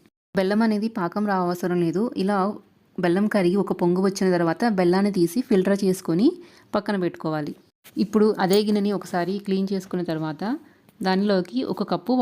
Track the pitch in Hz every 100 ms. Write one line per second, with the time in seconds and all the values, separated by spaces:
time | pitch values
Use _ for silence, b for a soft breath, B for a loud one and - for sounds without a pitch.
0 | _ _ _ 190 190 208 226 208 220 220
1 | 170 208 208 190 180 180 185 175 170 165
2 | 233 - 190 202 190 214 - _ _ -
3 | 175 175 208 208 175 202 190 185 175 180
4 | 196 190 190 180 170 160 240 196 180 185
5 | 208 196 170 247 - 196 185 196 202 185
6 | - 165 262 359 B B _ 214 202 202
7 | 175 - 160 156 147 - _ _ - -
8 | 202 220 214 190 190 202 214 208 202 196
9 | - 180 170 202 202 190 196 196 185 185
10 | 175 160 156 151 196 302 B B B -
11 | 190 185 208 190 - 247 - - 190 170
12 | - 254